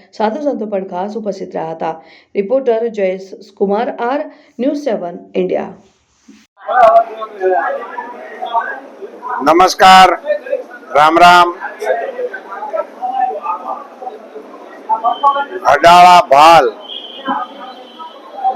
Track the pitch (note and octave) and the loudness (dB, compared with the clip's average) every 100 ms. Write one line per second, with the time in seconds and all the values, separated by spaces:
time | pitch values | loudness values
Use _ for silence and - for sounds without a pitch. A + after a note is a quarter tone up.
0 | _ - G#3+ D4+ C#4+ A3+ G#3+ G3 F#3 F3+ | _ -6 -6 -4 -6 -6 -6 -8 -8 -10
1 | G#3 A3 G#3 F#3+ F3+ F3+ D#3+ D#3+ E3 D#3+ | -8 -8 -10 -10 -10 -10 -10 -8 -8 -10
2 | _ _ _ G3 G3 C4 B3+ A3 A#3 G#3+ | _ _ _ -6 -2 -2 0 -2 -4 -4
3 | F#3+ F#3+ - - - - G3 G#3 C4+ - | -4 -6 -12 -20 -16 -6 -4 -2 -4 -6
4 | A#3+ C#4+ D4 - _ - C4 D4 C4+ F#3+ | -6 -6 -8 -16 _ -6 -4 -4 -6 -6
5 | F3 F3+ - F#3+ F3+ D3 - - _ _ | -8 -14 -10 -6 -4 -4 -6 -14 _ _
6 | _ _ _ _ _ _ - F#5+ - - | _ _ _ _ _ _ -4 2 4 4
7 | - - A3 - F#3 F3 - - - - | 0 -8 -14 -4 -2 -2 -4 -8 -12 -14
8 | - - - - - - - - - - | -14 -16 -18 -14 -6 -4 -4 -12 -16 -18
9 | - - - - C#3 E3+ F#3 - F#3 F#3 | -18 -16 -12 -4 0 2 2 4 4 6
10 | F#3 E3+ D4+ D4 - - - - - C#3 | 6 2 -4 -6 -4 -8 -8 -18 -4 0
11 | D#3 E3 F3 F3 F3 - - - - - | 2 6 6 6 4 -2 -12 -10 -6 -4
12 | C5+ - B4 - - G5+ G#5+ - - - | -6 -8 -10 -10 -14 -14 -10 -8 -10 -10
13 | F#5 F#5+ F#5+ - - G#5+ - - - - | -8 -4 -4 -6 -8 -10 -10 -14 -16 -16
14 | - - - - - - - - - - | -16 -16 -20 -20 -20 -20 -20 -16 -8 -4
15 | A#3+ - C#4 C#4+ C#4 F#3 B2 C#3+ E3 F3 | -2 0 0 0 -4 -2 0 4 6 8
16 | F3+ F3 B2 C3+ D#3+ E3 B2 - - - | 8 8 6 6 8 6 4 -4 -16 -18
17 | - - - - - - B3+ - - - | -18 -12 -8 -8 -8 -14 -20 -20 -20 -20
18 | - - - - - | -20 -20 -20 -6 -4